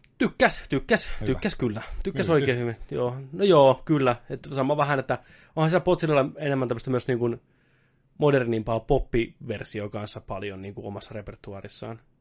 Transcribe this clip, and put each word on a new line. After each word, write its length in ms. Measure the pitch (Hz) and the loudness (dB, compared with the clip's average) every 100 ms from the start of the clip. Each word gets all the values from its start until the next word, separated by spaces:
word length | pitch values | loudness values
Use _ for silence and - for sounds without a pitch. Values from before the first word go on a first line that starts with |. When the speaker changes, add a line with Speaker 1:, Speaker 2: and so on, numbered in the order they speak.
| _ - | _ -2
Speaker 1:
Tykkäs, 460 | 233 - 226 - - | -2 2 2 2 -4
tykkäs, 420 | 135 - 214 - - | -4 0 0 0 -4
Speaker 2:
Hyvä. 40 | 107 | -2
Speaker 1:
tykkäs 300 | - 208 - | -2 -2 -2
kyllä. 260 | 123 107 - - | -4 -4 -8 -8
Tykkäs 220 | - 135 160 | -6 -2 2
Speaker 2:
Kyllä, 80 | 156 | 2
Speaker 1:
oikein 220 | 135 120 | 2 0
Speaker 2:
ty- 40 | |
Speaker 1:
hyvin. 140 | 120 113 - | -2 -6 -8
Joo. 240 | 143 123 131 135 | -4 -4 -6 -10
No 120 | 165 196 | 0 6
joo, 360 | 160 135 127 - | 8 8 6 2
kyllä. 300 | 151 131 117 - | 2 2 0 -4
Et 180 | 135 147 139 | -12 -8 -2
sama 220 | 131 151 | 0 2
vähän, 220 | 143 143 | 0 0
että 200 | 131 127 - - - - | -2 -4 -6 -20 -10 -2
onhan 140 | 156 | 2
siellä 140 | 175 | 2
Potselilla 420 | - 180 160 147 139 - | 2 2 2 2 2 -2
enemmän 300 | 151 135 127 | -2 0 0
tämmöistä 240 | 117 - | -4 -2
myös 160 | 123 - | -4 -2
niin 120 | 120 | -2
kuin 220 | 120 117 _ _ _ _ _ _ _ - | -2 -4 _ _ _ _ _ _ _ 0
modernimpaa 640 | 147 139 117 113 107 113 | 4 4 2 -2 -2 -2
poppiversiota 1080 | - 135 - 120 - - 135 101 - 110 104 | 0 0 2 -2 -2 -6 -10 -10 -8 -8 -8
kanssa 320 | 107 104 - | -8 -10 -12
paljon 400 | - 98 101 95 | -12 -10 -10 -10
niin 120 | 98 | -12
kuin 140 | 101 104 | -12 -12
omassa 260 | 98 - | -12 -12
repertuarissaan. 880 | 110 101 104 - 98 101 - 113 113 _ _ | -14 -14 -16 -14 -14 -14 -14 -12 -14 _ _